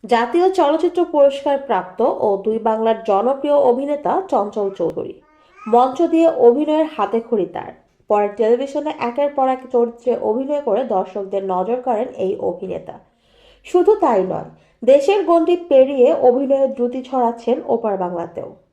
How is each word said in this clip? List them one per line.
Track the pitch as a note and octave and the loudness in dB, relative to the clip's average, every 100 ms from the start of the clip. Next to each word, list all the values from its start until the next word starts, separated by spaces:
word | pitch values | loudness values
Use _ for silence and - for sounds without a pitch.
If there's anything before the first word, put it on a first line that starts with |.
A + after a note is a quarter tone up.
| G3+ | 0
জাতীয় | A3+ A#3+ E4+ F#4 | 0 2 2 2
চলচ্চিত্র | F#4+ D4 D#4 F4 F4 | 2 2 2 0 0
পুরস্কার | F4 D4+ C#4 C#4 D4 C4+ | 0 4 4 2 -2 -2
প্রাপ্ত | C#4 F#3+ F3+ - | -2 -4 -4 -2
ও | B3+ - G#3+ G3 | -2 0 -2 0
দুই | G3+ A3 | -2 -2
বাংলার | A3 A3 A3 A3+ | -2 0 0 -2
জনপ্রিয় | - G3 A#3 C4+ D4 | 0 0 0 -2 2
অভিনেতা | C#4+ C4 A#3+ C#4+ D4 - E4+ F#4+ | 2 4 0 -2 -4 -2 -4 -2
চঞ্চল | B3 G3+ G#3+ G3 | -2 -2 -4 -6
চৌধুরী। | G3 E3 - - - _ _ _ - A3 | -4 -4 -4 -10 -14 _ _ _ -16 0
মঞ্চ | A#3 C4 C4 | 2 2 0
দিয়ে | E4+ D#4+ E4 | 0 4 2
অভিনয়ের | - A#3+ C4 D4+ D4+ D#4 - | 6 4 6 0 0 0 -2
হাতেখড়ি | G3 A3+ A3+ A3 F3 | -2 -2 -2 -4 -2
তার। | - - - _ _ _ | -8 -12 -18 _ _ _
পরে | G#3 G#3 G3+ | 0 0 0
টেলিভিশনে | A3 A#3+ C4+ D4 D4 D4 | 0 2 0 -4 -6 -6
একের | A#3+ A#3+ C#4+ | -6 -2 -2
পর | C#4+ C4 | 0 -2
এক | B3+ - | -2 -2
চরিত্রে | A#3+ A#3 A#3 B3+ A3+ | 0 0 -2 -4 -2
অভিনয় | G#3+ A3+ C4+ D4 | -2 -2 -2 -4
করে | C#4+ G#3 | -2 -2
দর্শকদের | B3 G3 F#3+ G#3 F#3+ G3 F#3+ | 0 -2 -2 -8 -6 -6 -4
নজর | F#3 F#3+ B3 | -4 -2 -4
কাড়েন | B3+ G#3+ B3 - | -2 -4 -4 -6
এই | F#3+ - | -6 -4
অভিনেতা। | G3 F3+ F#3+ F3 - - _ _ _ _ _ _ | -6 -6 -10 -10 -12 -20 _ _ _ _ _ _
শুধু | - F4+ F#4 | -2 2 4
তাই | G#4+ D4+ G#3 | 4 2 2
নয়, | F#3 D#3 D#3+ - _ _ | 0 -6 -10 -20 _ _
দেশের | A#3+ C#4 C#4 G4+ | 4 4 4 0
গণ্ডি | E4 E4+ E4 F4 | 4 2 2 -2
পেরিয়ে | - C4+ C4 C#4 B3 | 4 4 4 4 4
অভিনয়ের | - B3+ B3 C4 C4+ C4 | 6 2 2 0 0 0
দ্রুতি | A3 A#3+ C4 | 0 -4 -4
ছড়াচ্ছেন | B3+ C4 A#3 A#3 - C#4+ - | -6 -2 -2 -2 -4 -2 -2
ওপার | A3+ A3+ F#3+ | -2 -2 -4
বাংলাতেও। | F3+ F3 E3 - - - _ | -4 -6 -8 -12 -14 -18 _